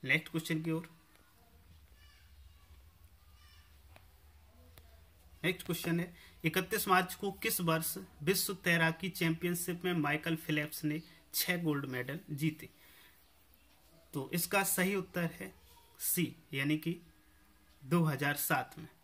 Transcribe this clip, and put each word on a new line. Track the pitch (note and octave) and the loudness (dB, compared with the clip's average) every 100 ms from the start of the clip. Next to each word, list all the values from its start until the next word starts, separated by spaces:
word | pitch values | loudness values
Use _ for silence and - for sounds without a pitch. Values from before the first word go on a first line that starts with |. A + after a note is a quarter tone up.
Next | C3+ D3 - | 2 2 2
question | E3 D#3 D#3+ | -6 -2 -2
की | E3 | -2
ओर। | D#3+ E3+ - - - - - - - - - - - - - - - - - - - - - - - - - - - - - - - - - - - - - - - - - - - - - | -4 -6 -20 -20 -20 -20 -20 -20 -20 -20 -20 -20 -20 -20 -20 -20 -20 -20 -20 -20 -20 -20 -20 -20 -20 -20 -20 -20 -20 -20 -20 -20 -20 -20 -20 -20 -20 -20 -20 -20 -20 -20 -20 -20 -20 -20 -4
Next | E3 F3+ - | -2 -2 -2
question | E3 - E3+ | -2 0 0
है, | E3+ - - - | -2 -8 -20 -4
इकतीस | D#3+ D#3+ E3+ A3 G3+ | 0 0 -2 -4 4
मार्च | F#3 F3+ - | 4 4 -2
को | G3+ | -6
किस | F#3+ A3 F#3 | -2 -2 0
वर्ष | E3+ D#3+ D#3+ - F#3+ - | 2 2 0 -6 -10 -6
विश्व | D3 G3 - | 0 2 2
तैराकी | F#3+ - E3+ D#3+ D#3+ F#3+ | -2 2 4 4 2 -4
चैंपियनशिप | - E3+ E3 F3 F3 - F3 F#3 | 0 2 2 0 -2 -2 -2 0
में | |
माइकल | F3 D3 D3+ D#3+ D#3+ | 2 2 0 0 -2
फेल्प्स | - D3+ D3+ - | 0 -2 -2 -2
ने | D3+ D3+ E3+ - - | -2 -2 -6 -20 -8
छह | - - F3 | -4 0 0
गोल्ड | E3+ C#3+ C3+ | 2 0 0
मेडल | B2 B2 D3+ - | -4 -4 -6 -6
जीते? | D3 D#3 - - - - - - - - _ _ - _ _ - - - | -2 -2 -2 -12 -18 -20 -20 -20 -20 -20 _ _ -20 _ _ -20 -20 -10
तो | D3 C3+ | -8 -4
इसका | F3 E3+ G3+ | -2 0 0
सही | F#3 - F#3 G3+ | 2 2 2 2
उत्तर | F3+ F3+ | -2 -2
है | E3+ - F#3+ - - - - - | -4 -4 -14 -14 -20 -20 -20 -8
सी, | - - D#3 - - | -2 0 0 -2 -8
यानी | C3+ C#3 D3+ | -2 0 0
कि | D#3+ F3 - - - - - - _ - | 0 -6 -10 -20 -20 -20 -20 -20 _ -20
दो | C3+ E3+ | 0 4
हज़ार | D#3+ C3+ C#3+ C#3+ | 4 2 0 0
सात | - C#3+ B2 - | 2 0 0 -10
में। | D#3 - | -16 -18